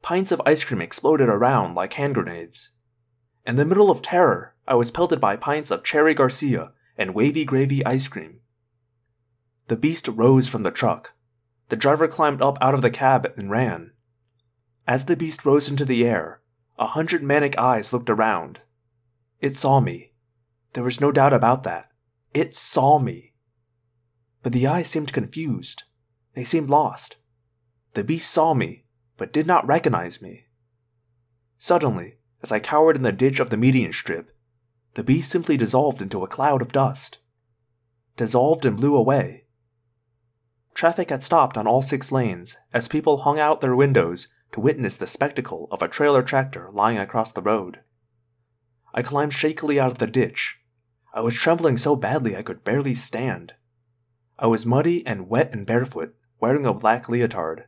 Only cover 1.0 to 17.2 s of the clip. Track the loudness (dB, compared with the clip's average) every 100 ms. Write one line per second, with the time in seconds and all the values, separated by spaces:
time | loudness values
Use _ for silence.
1 | 2 4 4 4 4 2 0 -4 -6 -4
2 | -4 -2 -4 -10 -12 -12 -14 _ _ _
3 | _ _ _ _ -4 0 2 6 6 4
4 | 0 4 4 2 -4 _ 0 2 2 0
5 | 0 2 0 0 -4 -4 -2 -4 0 4
6 | 4 4 2 0 -2 -4 -6 _ _ -6
7 | -4 2 0 0 -2 0 0 0 0 -2
8 | -2 -8 -16 -20 _ _ _ _ _ _
9 | _ _ _ _ _ _ -6 -2 0 0
10 | -4 2 6 6 2 -4 -4 -2 -2 -2
11 | -10 _ _ _ _ _ _ -2 2 2
12 | 0 2 0 2 0 2 0 2 0 2
13 | 2 2 0 -8 -4 -2 -2 -4 -12 _
14 | _ _ _ _ _ _ _ _ -2 -2
15 | 0 -2 -2 -2 2 2 2 -4 0 2
16 | 2 0 -4 -14 _ _ _ -6 -4 -2
17 | -2 -2